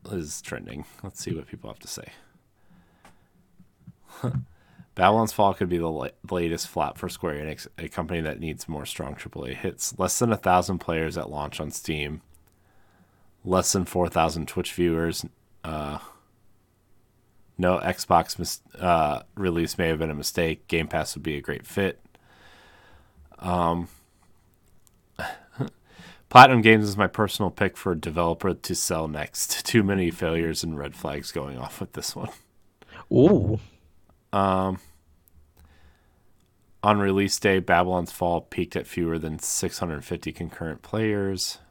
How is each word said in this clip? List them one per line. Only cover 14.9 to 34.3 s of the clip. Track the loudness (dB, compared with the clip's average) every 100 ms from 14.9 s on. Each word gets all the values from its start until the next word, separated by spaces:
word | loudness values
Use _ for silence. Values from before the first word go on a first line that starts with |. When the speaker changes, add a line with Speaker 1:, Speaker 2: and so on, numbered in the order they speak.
| 2 0 -4 -10 _ _ _
Speaker 1:
Uh, | -10 -8 -8 -10 -14 -20 _ _ _ _ _ _ _ _ _ _ _ _ _ -2
no, | 2 2
Xbox | 0 -4 2 2 2 -6
mis-, | -8 -10 _ -6
uh, | 2 2 2 -2 -8
release | -4 -2 0 -2 0
may | 0
have | 0
been | -2
a |
mistake. | -4 -6 -2 -2 -2 -4
Game | -2 -2
Pass | -4 -4
would | -6
be | -6 -8
a |
great | -6 -10 -8
fit. | -2 -2 -4 -18 _ _ -20 -20 -20 -20 -20 -20 -20 _ _ -20 -10
Um, | -4 0 0 0 -6 -14 _ _ _ _ _ _ _ -20 _ _ _ -12
<laughs> | -12 -12 -18 -10 -10 _ _ -20 -20 -20 _
Platinum | 12 12 12
Games | 8 8 6
is | 2
my | 0
personal | 2 0 0 -2
pick | 0 -2 -2
for | -4
developer | -2 -2 0 0 0 -2
to | -4 -4
sell | -4 -2 -2 -4
next. | -6 -8 -8 -6 -6
Too | 2 2
many | 4 2 0
failures | -2 -2 0 -2 -4
and | -6 -8
red | -10
flags | -10 -8 -8 -8
going | -8 -8 -10
off | -12 -12
with | -12
this | -10 -10
one. | -10 -12 -14 _ _ _ _ -20 -20 0
Speaker 2:
Ooh. | 6 6 6 2 -2 -6 -20 _ _ _ _ _